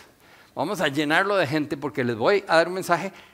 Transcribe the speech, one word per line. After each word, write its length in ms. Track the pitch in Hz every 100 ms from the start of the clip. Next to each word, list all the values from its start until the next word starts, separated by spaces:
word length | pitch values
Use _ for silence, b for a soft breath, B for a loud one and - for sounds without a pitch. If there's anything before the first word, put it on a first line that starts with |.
| - _ B B B
Vamos 280 | - 151 196
a 80 | 156
llenarlo 480 | 139 147 165 196 196
de 100 | 143
gente 300 | 156 147 147
porque 260 | 143 139
les 140 | 120 113
voy 260 | 139 202 -
a 120 | 165
dar 100 | 170
un 60 |
mensaje 400 | 185 180 165 190 B B